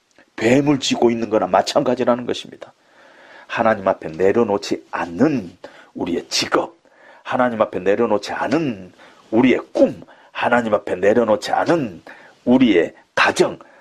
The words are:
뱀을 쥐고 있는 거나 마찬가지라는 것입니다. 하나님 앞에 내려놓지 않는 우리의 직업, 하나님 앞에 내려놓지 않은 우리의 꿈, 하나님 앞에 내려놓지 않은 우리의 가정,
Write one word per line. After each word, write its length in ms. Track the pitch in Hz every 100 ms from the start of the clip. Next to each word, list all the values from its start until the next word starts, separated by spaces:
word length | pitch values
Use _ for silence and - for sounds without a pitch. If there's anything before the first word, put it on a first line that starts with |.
| _ _ _ -
뱀을 440 | 113 131 143 139
쥐고 300 | - 127 120
있는 220 | 117 110
거나 160 | 107 95
마찬가지라는 800 | 92 - 135 135 123 120 123 120
것입니다. 460 | 101 - - - _ _ _ - - - - -
하나님 400 | - 113 107 95
앞에 220 | 92 87
내려놓지 760 | 80 95 107 113 101 - 104 -
않는 680 | - 90 85 131 135 87 - - - - -
우리의 340 | 87 85 -
직업, 460 | - - - - - _ _ - -
하나님 360 | - 127 127 110
앞에 180 | 104 98
내려놓지 520 | 92 104 117 104 -
않은 600 | - - 143 156 101 92 - - - _
우리의 280 | - 254 175 -
꿈, 300 | - 254 90 - - _
하나님 440 | - - 123 113 101
앞에 200 | - 92
내려놓지 560 | 98 113 113 104 -
않은 520 | 90 92 170 120 82 - - - _ -
우리의 480 | 127 127 87 78 - _ -
가정, 420 | - - 151 117 - -